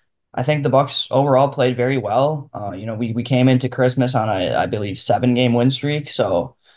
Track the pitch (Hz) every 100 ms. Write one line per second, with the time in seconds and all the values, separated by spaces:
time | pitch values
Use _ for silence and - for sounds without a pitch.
0 | _ _ _ - 131 151 139 135 139 -
1 | - 131 143 131 139 135 127 123 123 135
2 | 101 113 139 156 - - 104 95 110 110
3 | 117 110 117 127 127 127 127 - 127 123
4 | 127 127 110 98 87 58 95 104 104 92
5 | - 104 123 120 127 120 123 135 147 151
6 | 143 - 104 87 - _ _